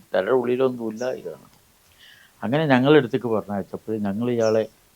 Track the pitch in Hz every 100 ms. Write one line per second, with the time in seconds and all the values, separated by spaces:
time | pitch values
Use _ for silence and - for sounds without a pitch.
0 | - 92 95 127 120 123 131 123 113 110
1 | 127 127 87 76 - _ _ _ _ _
2 | - - - - 104 147 156 127 135 151
3 | 117 131 120 107 95 101 90 92 - 110
4 | 104 101 120 117 110 110 110 _ _